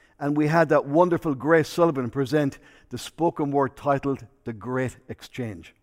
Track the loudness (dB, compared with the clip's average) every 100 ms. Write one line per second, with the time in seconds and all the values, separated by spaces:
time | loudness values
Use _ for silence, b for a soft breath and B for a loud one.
0 | _ -8 -2 0 2 4 4 2 2 2
1 | 4 2 -2 -2 2 2 2 2 2 2
2 | -4 -4 -2 0 0 -4 b b b -14
3 | -12 -2 -2 0 -2 0 0 -2 0 0
4 | 0 -6 -8 _ -14 -12 -6 -4 -4 -8
5 | -16 -16 -14 -10 -10 -10 -18 _